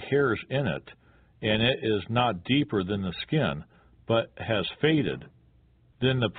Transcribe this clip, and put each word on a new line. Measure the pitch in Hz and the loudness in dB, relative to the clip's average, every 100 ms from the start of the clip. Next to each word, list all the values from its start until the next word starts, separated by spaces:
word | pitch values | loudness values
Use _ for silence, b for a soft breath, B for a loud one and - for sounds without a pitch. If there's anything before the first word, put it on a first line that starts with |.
| - | 0
hairs | 139 135 104 - | 2 2 0 -2
in | 131 131 | -2 -2
it, | 69 - - b b b _ | -4 -8 -20 b b b _
and | 110 107 | 0 2
it | 117 131 | 2 0
is | 113 104 92 | 0 -2 0
not | 117 123 92 | 0 0 0
deeper | 87 135 147 107 | 0 0 2 0
than | 90 104 | -2 -2
the | 95 - | -4 -6
skin, | - 156 107 73 - b b - - | -2 0 0 -2 -10 b b -12 0
but | 113 113 - | 0 0 -6
has | 104 107 87 - | -4 -2 -2 -2
faded, | 151 156 101 65 - - _ _ _ _ _ - | 2 2 0 -4 -10 -20 _ _ _ _ _ -2
then | 127 131 | 0 2
the | 113 | 0